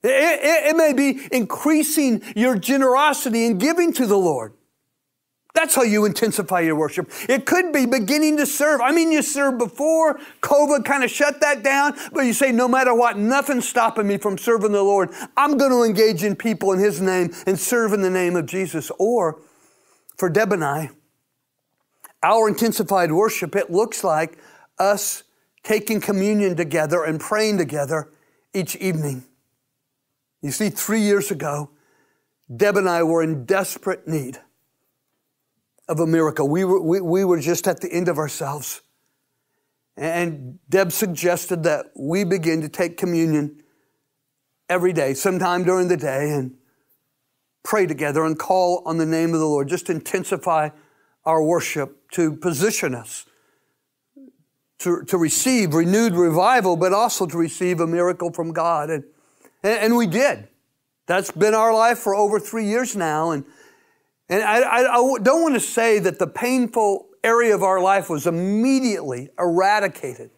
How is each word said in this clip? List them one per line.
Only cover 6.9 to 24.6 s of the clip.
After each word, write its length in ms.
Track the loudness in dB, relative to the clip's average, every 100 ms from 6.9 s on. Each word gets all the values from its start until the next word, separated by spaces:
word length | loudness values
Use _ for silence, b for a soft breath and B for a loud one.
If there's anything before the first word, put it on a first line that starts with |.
| -4 -8 B B
It 160 | -2
could 280 | 2 0 2
be 120 | 0
beginning 520 | 2 0 0 2 2 2
to 100 | 0
serve. 340 | 0 0 2
I 120 | 2
mean, 180 | 2 2
you 120 | 0
served 360 | 0 -2 -2 0
before. 640 | -4 -2 0 4 2 0 B B
covid 440 | 2 4 4 2
kinda 240 | 0 0 0
shut 320 | 0 0 2
that 240 | 0 0
down. 320 | 0 2 0 -2 B
But 140 | -2 0
you 60 |
say, 200 | 2 2
"No 160 | 2 2
matter 260 | 4 4
what, 240 | 4 2 2
nothing's 500 | 0 0 0 -2 0
stopping 380 | 0 0 0 -2
me 120 | 0
from 200 | -2 -2
serving 320 | 0 2 2
the 140 | 2
Lord. 260 | 2 2 0 B B 0
I'm 200 | 2 2
gonna 260 | 4 4
engage 400 | 2 4 2 2
in 140 | -2 -2
people 360 | -4 -2 0
in 60 | 2
his 220 | 2 0
name 320 | -2 0 -2 B
and 140 | -4 -2
serve 340 | 0 0 0
in 100 | 0
the 80 | 0
name 260 | 0 0 -2
of 100 | -4
Jesus." 460 | -6 -6 -6 -8 -6
Or 420 | -2 0 -2 -4 b b b b b b b -4
for 120 | 0
Deb 240 | 0 0
and 120 | 0
I, 260 | -2 -4 -8 -14 _ _ _ _ _ _ _ _ _ _ B _
our 240 | 2 4 2
intensified 640 | 2 -2 0 0 0 2
worship, 460 | 2 0 -2 -4 -4
it 120 | -2
looks 360 | -2 -2 -2
like 340 | -2 0 -2 -8 b b